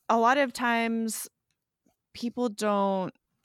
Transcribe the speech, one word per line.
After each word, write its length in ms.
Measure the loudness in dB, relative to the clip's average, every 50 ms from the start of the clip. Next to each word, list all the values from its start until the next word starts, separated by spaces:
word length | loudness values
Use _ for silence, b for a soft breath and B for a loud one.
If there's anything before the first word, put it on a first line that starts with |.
| _ 0
a 100 | 2 4
lot 200 | 4 4 4 4
of 140 | 2 0
times 760 | -2 -2 -2 0 0 0 0 -2 -2 -2 -2 -4 -6 -8 -10 -14 _ _ _ _ _ _ _ _ _ _ _ _ _ _ _ _ -14
people 340 | -8 -8 -6 -4 -2 -2 -2
don't 680 | -2 -2 0 0 2 2 2 2 0 -2 -2 -6 -8 _ _ _ _ _ _